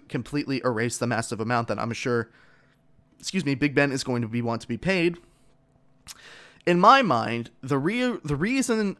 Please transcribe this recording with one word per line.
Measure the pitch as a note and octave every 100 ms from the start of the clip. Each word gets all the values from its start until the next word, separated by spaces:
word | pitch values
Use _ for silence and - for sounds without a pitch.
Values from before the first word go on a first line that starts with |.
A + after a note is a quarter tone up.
| -
completely | C3+ A#2 D3 C3+ C3+
erase | B2+ A2 A#2+ -
the | A#2+
massive | A2+ - G#2+
amount | A2 B2 A#2
that | G#2+
I'm | A2+
sure, | A2+ C3 A#2+ A2+ _ - _ _ _ _ _ _ _
excuse | - F#3
me, | C#3+
Big | C3 C#3+
Ben | C3+ C#3+
is | C3
going | C3 A#2+
to | A2
be, | A#2
want | A#2 A2+
to | -
be | A#2
paid. | F3 F#3+ E3+ E3+ - _ _ _ _ _ _ _ - - - - - -
In | - F3
my | G3+ C4+
mind, | A3+ A#2+ A2+ A#2 B2+ -
the | C3 C#3
re-, | D3+ A#3+ B3 A3
the | C#3+ C#3
reason | G3 C4+ B3+ A3 G3+ -